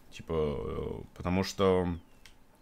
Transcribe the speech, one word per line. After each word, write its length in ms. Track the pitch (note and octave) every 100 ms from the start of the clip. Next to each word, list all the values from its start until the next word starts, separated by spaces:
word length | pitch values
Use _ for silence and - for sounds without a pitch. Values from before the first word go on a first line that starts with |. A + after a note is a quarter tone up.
| -
Типа, 220 | - -
э, 680 | E2 D2+ C#2+ - - - - - -
потому 280 | F2+ F#2 F#2+
что, 420 | - G2 F#2 F2 E2+ - - - - - -